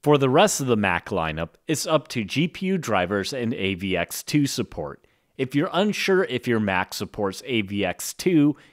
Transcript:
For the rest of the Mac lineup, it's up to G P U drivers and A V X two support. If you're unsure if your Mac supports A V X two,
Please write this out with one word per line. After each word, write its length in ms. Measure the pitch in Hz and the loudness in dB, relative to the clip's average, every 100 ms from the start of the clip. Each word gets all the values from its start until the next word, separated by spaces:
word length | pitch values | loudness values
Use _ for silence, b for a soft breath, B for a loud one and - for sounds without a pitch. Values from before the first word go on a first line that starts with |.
For 160 | - 147 | 4 4
the 120 | 135 | 6
rest 320 | 139 208 - | 6 4 2
of 60 | 135 | 0
the 100 | 113 | 2
Mac 300 | 101 87 - | 2 0 -2
lineup, 460 | 95 80 78 82 _ - | -2 -2 -4 -8 _ -6
it's 180 | 151 180 | -4 0
up 220 | 156 - | 0 0
to 140 | 127 | -6
G 240 | 101 131 170 | -4 -2 -2
P 200 | - 190 | -2 -4
U 100 | 190 | -4
drivers 560 | 147 101 90 101 92 | 0 0 2 -2 -2
and 200 | 135 117 | -4 -4
A 200 | 117 95 | -2 -2
V 240 | 92 95 87 | -2 -2 -2
X 260 | 87 - | -2 -6
two 240 | - 151 139 | -2 0 0
support. 580 | - 110 - 76 71 _ _ _ - | -2 -6 -6 -10 -12 _ _ _ -6
If 160 | 135 | -2
you're 160 | 139 175 | 0 0
unsure 500 | 160 208 196 - 185 | 0 0 0 2 2
if 240 | 185 127 - | 2 -2 0
your 140 | 117 | 0
Mac 320 | 104 92 92 | 2 0 -2
supports 500 | - 101 - 101 92 - | -6 -10 -4 -4 -6 -4
A 160 | 117 | -4
V 220 | 95 101 | -2 -2
X 300 | 92 87 - | -2 -4 -10
two, 420 | - 175 165 147 - b | -4 2 4 4 2 b